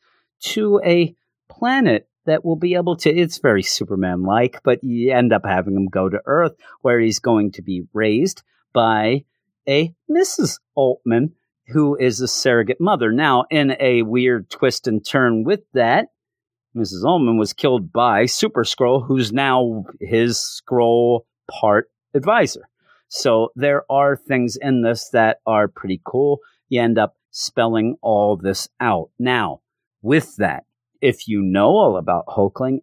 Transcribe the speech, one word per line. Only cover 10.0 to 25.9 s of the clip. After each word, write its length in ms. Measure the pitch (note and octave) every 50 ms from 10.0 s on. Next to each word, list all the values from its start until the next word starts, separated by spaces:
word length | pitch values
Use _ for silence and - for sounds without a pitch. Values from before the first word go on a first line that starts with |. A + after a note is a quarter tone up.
| _ -
Missus 520 | D4+ E4+ F#4+ F#4 - - C4 C3+ - - _ _ -
Altman, 580 | D3 C3+ B2+ B2+ - - A#2+ A2+ A#2 C3+ D#3 - _ _ _ _ _ _ -
who 300 | A#2+ D3+ D3+ C#3+ C#3+ -
is 240 | C3 B2+ A2 A2+
a 60 | B2+ B2
surrogate 520 | - - - C3+ B2 A#2 A2 G2 B2+ -
mother. 320 | E3 G#3 G#3 C#3+ A#2+ A2
Now, 340 | A2 C3 D#3 D3 C3 A#2+ - -
in 260 | D#3+ D3+ C#3+ C3+ - -
a 240 | C#3 B2+ B2 A#2+ A2+
weird 460 | G#2+ A#2 B2+ B2 B2+ B2 A2 F#2+ -
twist 380 | - - - B2+ - - - B2
and 180 | A2 A2 -
turn 380 | - - C#3 C3 A#2+ A2+ A2 A2
with 180 | D3 G3+ G3+ - _ -
that, 360 | C3 A#2 A#2 C3 F#3 A3+ - _ _ _ _ _ _ _ _ _ _ _ _ -
Missus 300 | A#2 A2 - G2 F2+ G2+
Altman 340 | C#3+ F3+ F3 C3+ A#2 A2+ A2
was 160 | G#2+ - -
killed 380 | - - C#3+ B2+ A#2+ F#2 E2
by 340 | - A2+ A#2+ B2 G#2+ G2+ A#2+
Super 380 | B2 - - A3 A3 - B2 A2+
Skrull, 420 | - - - C3 B2 B2+ C3+ A#2+
who's 280 | C#3 C3+ C3 A#2+ G#2 A2
now 520 | C3+ C#3 C3+ C3 B2+ B2+ A#2+ A2+ G#2+ F#2+ - - -
his 380 | - - A#2 A2+ A#2 A#2+ A2+ -
Skrull 840 | - - - - - - B2+ B2 A#2 A#2 A#2 A#2+ A#2+ A#2+ A#2+ A#2 - _ _ _ _ -
part 400 | - - - G#2+ G2+ G#2+ - _ _ _ _ _ -
advisor. 560 | C#3+ C3 F#3 A3 A#3 E3+ - - - - _ _ _ _ _ _ _ _ -
So 400 | - - - C3+ A#2 A2 A2+ A2+ -
there 280 | A#2+ C3+ C#3+ C#3+ C#3+ - -
are 240 | C3+ C#3 C#3+ C#3 C#3
things 420 | C3+ _ - C3+ B2+ B2 A#2+ - -
in 220 | - C#3 C3 B2
this 280 | A2+ A2+ A#2+ A#2 - -
that 280 | - A#2 A2 A2 A2 - -
are 220 | A2+ A2 G#2+ G#2+ G2
pretty 340 | - - - G2